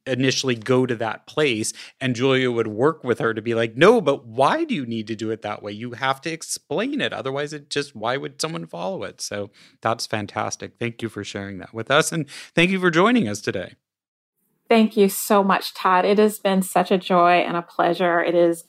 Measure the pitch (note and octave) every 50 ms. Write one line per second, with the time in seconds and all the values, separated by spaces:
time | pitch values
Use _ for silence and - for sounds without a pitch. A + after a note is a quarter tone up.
0 | - C3+ C3 B2 C3+ C3 B2+ - - C3 B2 A2+ G#2 B2 B2+ B2+ B2+ B2 B2 G#2+
1 | A#2 A2 G#2+ - _ - - D#3 D#3 C#3 A#2 G#2+ A2 - - - - - - -
2 | C3+ C3 B2 A2+ B2+ C3+ C3 C3 C3 B2 A#2+ A#2 A2 A2 G#2+ G#2 C3 D#3 D#3+ D#3
3 | - B2+ A2 - - A2+ A2 A2+ G#2 A#2 A2+ A2+ A#2 A#2 A2+ B2 D#3+ G3+ B3 A#3
4 | F3+ C#3 C#3 A2 - A#2 A2 A#2+ C3+ D3+ B3+ D#4 E4+ D#4 B3 D#3 B2+ A#2 A#2 A2+
5 | G#2+ G#2+ A2+ G#2 A2+ A2 A2+ G#2+ - G#2 G#2 - - G#2 G#2 G#2 A#2+ B2 A#2 A2+
6 | C3+ C3+ C3+ C3+ - E3+ E3 D#3+ - - - - _ - C#3 E3+ A3 C#4 D4 C4
7 | C#3+ A#2 - G2+ B2 C3+ C3+ C#3 D3 D3 D3+ D3 C#3+ - - D3 C#3 C#3 - A2
8 | G#2 A#2 B2+ C#3 D3 D3 C3+ - - D#3+ E3 E3 E3+ D#3+ - E3+ F3 F#3+ F#3+ D3+
9 | G2+ F2 - - - - G#2+ G#2 G2+ G2+ _ _ - - _ _ - A2+ A#2 A#2
10 | - - - G#2+ G#2 G2 - A2 A2 G2+ - - G2 F#2+ - - A#2+ A#2 A2+ -
11 | A#2+ A2 - G#2+ G2 - - G#2 G2 G2 G2 F2+ E2+ - - A2+ A2+ - C3+ D3+
12 | D#3+ - E3 E3 C#3 - - - - - _ E3 E3+ F3+ G3 F#3 F3+ F3+ D#3 E3
13 | F#3 A3+ B3+ A#3+ E3 G#2+ G#2 - - B2 G#2+ G2 F2 - - _ _ _ _ _
14 | _ _ _ _ _ _ _ _ _ _ _ _ _ - A#3 A3+ A3 G#3+ - A3+
15 | G3 G3 - - - - A3 G3+ G3 G3 F#3 - - - - - - F#3+ F#3 F3+
16 | F3+ F#3+ G#3 G3+ G#3+ G#3+ G#3 - - G3 F#3+ F#3 F#3 - - F3+ F3+ - G#3 F#3
17 | - - F#3+ F3 F3 F3 F3 F3 - - F3 E3+ F3 - - - E3+ E3+ E3+ F3
18 | F#3 F3 E3+ F3 E3+ - E3+ F3 E3+ E3+ E3+ E3 -